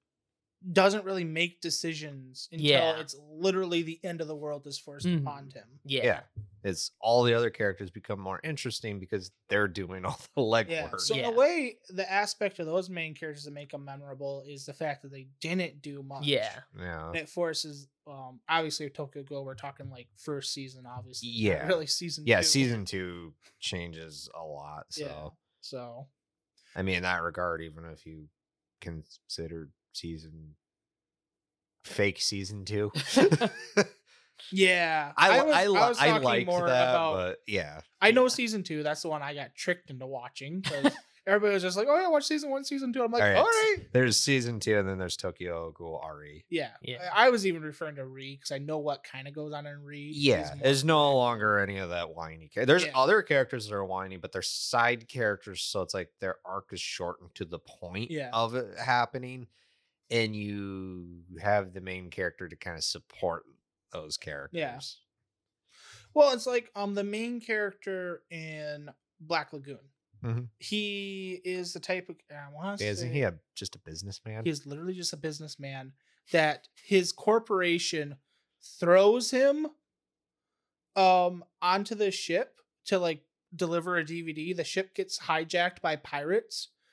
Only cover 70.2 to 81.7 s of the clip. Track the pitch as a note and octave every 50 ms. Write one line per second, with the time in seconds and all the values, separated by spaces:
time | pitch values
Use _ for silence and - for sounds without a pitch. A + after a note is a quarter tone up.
70.2 | A2 A#2 A2+ A#2+ B2 A#2 _ _ - - G#3 G#3 G#3 G#3 G3+ G3+ G3 G3 G3 F#3+
71.2 | F#3 F#3 F#3 F3+ - F#3 F3+ F3+ F3+ F3 - F3 - - F#3 F#3 F3+ - E3 -
72.2 | _ - D3+ D3 C#3+ C#3+ D3 D3 F3 G3 G3+ G3+ G#2+ G#2+ G#2 G2 A#2+ B2 B2 C#3+
73.2 | C3 G#2 E2+ D#2 _ _ - - G2 - - - - D#2+ D#2+ E2 G2 G2+ F#2+ -
74.2 | - A2 G#2+ A2 A2+ E3+ D#3 C#3 - C#3+ C#3+ D3+ E3+ F3+ F#3 F3+ F3 E3+ - D3+
75.2 | C#3+ D#3 D3 D3 D#3 D3 - - C#3 C#3 C3+ C3+ C3 C3+ C3+ _ _ _ _ _
76.2 | _ - - E3 D#3 D3+ D3 - _ - _ _ - - G3+ F#3+ F3 - - -
77.2 | - G#3+ A3 A#3 A3 - G#3 F#3 F3+ F3 E3+ F3 E3+ - - D#3+ D3 C#3+ C#3+ -
78.2 | _ _ _ _ _ _ _ _ - - - - F3+ E3+ F3+ F#3+ G3 G#3 A3+ B3
79.2 | A#3 - C4+ B3+ C4+ C#4 C#4+ D4+ D#4 D4+ - _ _ _ _ _ _ _ _ _
80.2 | _ _ _ _ _ _ _ _ _ _ _ _ _ _ - G3 F#3+ F#3 F#3 F3+
81.2 | F3+ F3+ F3+ F3 - _ _ - F3 F3+